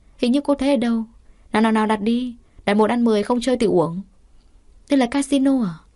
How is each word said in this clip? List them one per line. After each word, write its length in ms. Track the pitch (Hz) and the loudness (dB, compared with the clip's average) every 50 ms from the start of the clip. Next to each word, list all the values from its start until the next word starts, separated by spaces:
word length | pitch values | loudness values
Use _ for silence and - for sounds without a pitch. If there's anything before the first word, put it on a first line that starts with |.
| _ _ _ - | _ _ _ -4
hình 140 | 247 240 | -2 0
như 80 | 247 285 | 0 0
cô 140 | 277 - 285 | 0 0 -2
thấy 160 | 277 262 277 | 0 0 0
ở 60 | 285 | 0
đâu. 280 | 226 240 240 233 226 220 - - - _ - - _ - - | 0 0 -2 -2 -4 -6 -8 -14 -20 _ -20 -20 _ -12 -4
"Nào, 100 | - 214 | 0 2
nào, 100 | 220 226 | 2 2
nào, 140 | 220 220 214 | 2 2 0
đặt 140 | 208 220 214 | 0 -2 -2
đi, 340 | 202 226 233 240 254 247 233 - - _ _ - - | -2 -2 -2 -2 -4 -8 -12 -14 -20 _ _ -8 -4
đặt 100 | 196 208 | -2 2
một 160 | 214 220 208 | 2 2 2
ăn 140 | 240 240 233 | 2 0 2
mười, 180 | 226 214 208 | 2 2 0
không 180 | 208 - 247 247 | 0 0 -2 -2
chơi 160 | 233 269 247 | 0 -2 0
thì 100 | 240 240 | 0 0
uổng." 360 | 185 180 180 156 160 170 185 202 - _ _ _ - - - _ _ _ - _ - - - - - | 2 2 2 0 0 -4 -10 -12 -16 _ _ _ -20 -20 -20 _ _ _ -20 _ -20 -20 -14 -6 -2
"Đây 80 | 285 269 | 0 0
là 80 | 247 | 0
casino 580 | 233 - 285 277 - 285 277 269 277 269 262 226 | 0 -2 -4 -2 0 0 0 2 2 2 0 0
à?" 100 | 180 160 160 - - _ | -2 -6 -10 -18 -20 _